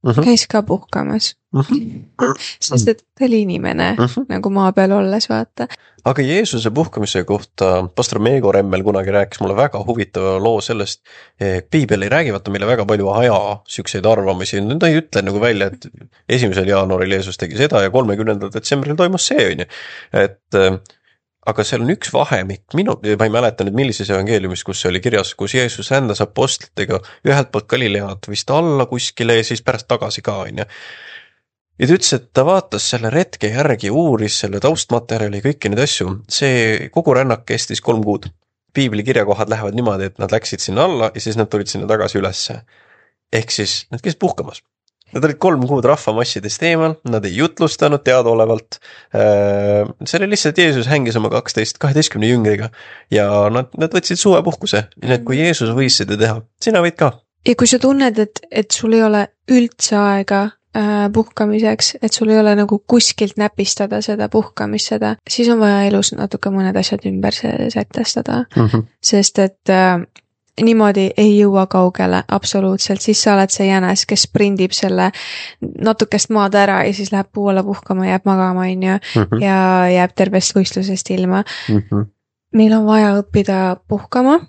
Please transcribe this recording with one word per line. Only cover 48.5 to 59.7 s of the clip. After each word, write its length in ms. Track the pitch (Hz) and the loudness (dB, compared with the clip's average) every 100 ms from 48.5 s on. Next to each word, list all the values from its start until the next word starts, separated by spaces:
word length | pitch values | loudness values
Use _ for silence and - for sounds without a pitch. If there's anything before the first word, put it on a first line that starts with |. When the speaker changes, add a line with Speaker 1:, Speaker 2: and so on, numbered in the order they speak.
| 113 - - - - _ | 0 -4 -20 -20 -20 _
Speaker 1:
Äh, 720 | 107 107 104 101 101 101 104 104 - | 0 4 4 2 0 2 0 0 -6
see 140 | - 170 | -4 -2
oli 100 | 202 | 0
lihtsalt, 280 | 208 156 156 | 0 0 2
Jeesus 300 | 170 131 117 | 2 2 0
hängis 260 | 147 123 113 | 0 0 0
oma 140 | 110 | 0
kaksteist, 480 | - - - 107 - | -2 -4 -4 -4 -2
kaheteistkümne 480 | 143 139 156 110 110 | 0 2 0 0 2
jüngriga 420 | 123 107 104 113 - - - _ | 4 2 0 -4 -10 -20 -20 _
ja 180 | 107 101 104 104 | 0 2 2 2
nad, 200 | 117 131 - | 0 -4 -4
nad 160 | 160 | -2
võtsid 240 | 180 - 175 | -2 -2 0
suvepuhkuse. 640 | 208 180 175 - - - 107 - | 4 4 2 -4 -2 -2 -4 -8
Nii 120 | - | -2
et 100 | 123 | -2
kui 120 | 120 131 | 0 0
Speaker 2:
Mhm. 80 | 165 | 0
Speaker 1:
Jeesus 240 | 160 113 | 0 -2
võis 260 | 120 135 131 | 0 0 0
seda 220 | 98 104 | -2 0
teha, 220 | 113 110 - _ | 0 0 -10 _
sina 220 | - 214 | 0 2
võid 160 | 175 165 | 0 2
ka. 140 | 151 - _ _ - | 0 0 _ _ 0
Speaker 2:
Ja 80 | |
kui 120 | 233 240 | 2 2
sa 120 | 254 | 4
tunned, 400 | 262 277 262 220 | 2 2 2 2
et, 220 | 208 - - | -2 -4 -6
et 200 | - 214 | -4 -2
sul 220 | - 220 | -2 2
ei 80 | 226 | 2
ole 260 | 220 208 202 _ - | 4 2 -2 _ 2
üldse 460 | 254 233 | 2 2